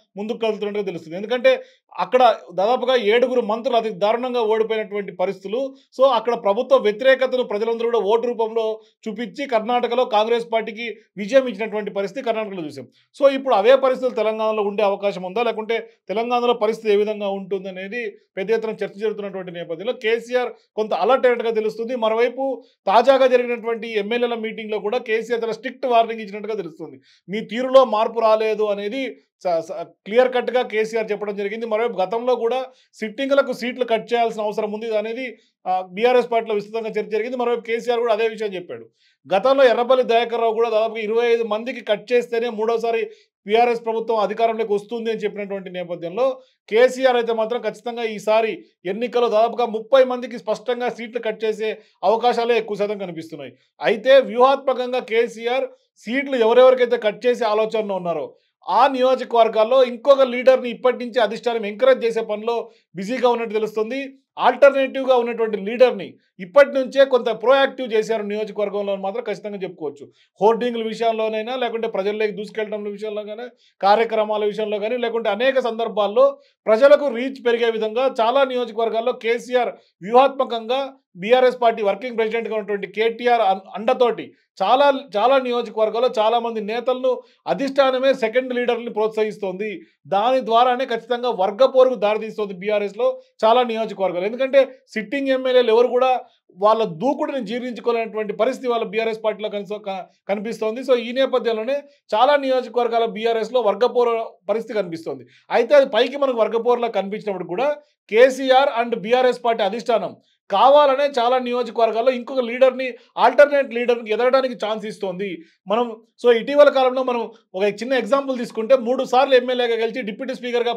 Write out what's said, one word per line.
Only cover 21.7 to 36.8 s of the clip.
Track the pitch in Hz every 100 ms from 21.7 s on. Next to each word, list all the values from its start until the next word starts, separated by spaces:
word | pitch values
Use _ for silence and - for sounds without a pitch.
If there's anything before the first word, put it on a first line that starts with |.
| 214 226 254
మరోవైపు | 220 220 247 247 269 247 - _ -
తాజాగా | 202 233 262 262
జరిగినటువంటి | 247 240 240 220 233 233 220
ఎమ్మెల్యేల | 202 240 240
మీటింగ్లో | 233 220 208 220 208
కూడా | 196 247
కేసీఆర్ | 240 220 226 233
చాలా | 226
స్ట్రిక్ట్ | 220 262 262 262
వార్నింగ్ | 233 226 220
ఇచ్చినట్టుగా | 214 208 208 214
తెలుస్తుంది. | 170 156 156 135 _ _ -
మీ | 208
తీరులో | - 220 262 262
మార్పు | 247 214 226 233
రాలేదు | 226 220 220 208 214
అనేది | 202 202 262 254 - _ _
స-, | 185 165 160
స-, | 151 165 _ -
క్లియర్ | 220 254
కట్‌గా | 247 233 240
కేసీఆర్ | 247 214 220 226 214
చెప్పడం | 202 202 202
జరిగింది. | 202 226 226
మరోవైపు | 214 233 180
గతంలో | 185 226 247 247
కూడా | 226 254 262 _ _
సిట్టింగ్లకు | - 220 208 269 277 269
సీట్లు | 247 240 254
కట్ | 233 226 -
చేయాల్సిన | 233 233 214
అవసరం | 214 202 202
ఉంది | 214 226 214
అనేది, | 214 233 254 202 _ _ -
ఆ, | 185 185
బీఆర్ఎస్ | 180 240 254 240
పార్టీలో | 233 220
విస్తృతంగా | 214 208 220